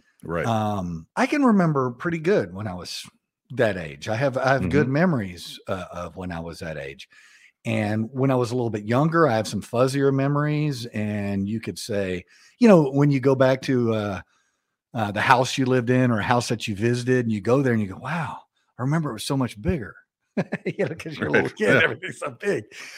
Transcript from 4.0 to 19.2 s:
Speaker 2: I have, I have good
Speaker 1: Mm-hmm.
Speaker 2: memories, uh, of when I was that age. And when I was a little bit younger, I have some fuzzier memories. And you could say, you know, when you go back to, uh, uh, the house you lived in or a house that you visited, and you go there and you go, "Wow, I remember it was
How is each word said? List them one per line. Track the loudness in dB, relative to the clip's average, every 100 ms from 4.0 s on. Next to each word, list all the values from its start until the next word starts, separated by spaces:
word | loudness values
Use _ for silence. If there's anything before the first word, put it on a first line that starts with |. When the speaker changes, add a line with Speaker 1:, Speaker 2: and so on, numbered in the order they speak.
| -6
Speaker 2:
I | -2
have, | 0 0
I | 2
have | 2 2
good | 2 2
Speaker 1:
Mm-hmm. |
Speaker 2:
memories, | 2 2 2 -2 -8 -16 -14 -8
uh, | -8 -8
of | -10 -10 -10
when | -8
I | -8
was | -10 -10
that | -10 -10
age. | -12 -14 -20 _ -20 _ _ _
And | -4 -2 0 -2 -2
when | 0 2
I |
was | 2 0
a | -2
little | -2
bit | -4
younger, | 0 2 2 4 4
I | 2
have | 0
some | -4
fuzzier | -4 2 2 4 2
memories. | 2 0 0 0 0 -2 -4 -6
And | -6 -4 -4 -2 -2 -2
you | -4
could | -6 -10
say, | -6 -4 -2 -4 -8 _ _ 4
you | 8
know, | 8 6
when | 4 4
you | 4
go | 4 4
back | 4 2
to, | 0 0 2
uh, | 0 -2 -6 -10 _ _ _ _ _ _
uh, | -4 -2
the | 0
house | 4 4 4 0
you |
lived | 2 2 2
in | 2 2
or | 0
a |
house | 2 0 0
that | -4 -4
you | -2
visited, | 0 0 0 0
and | 0
you | -2
go | 0 2
there | 2
and | 0
you | -2
go, | -6
"Wow, | -8 -6 -6 -10 _ _ _ -6
I |
remember | -2 -2 -2
it |
was | -6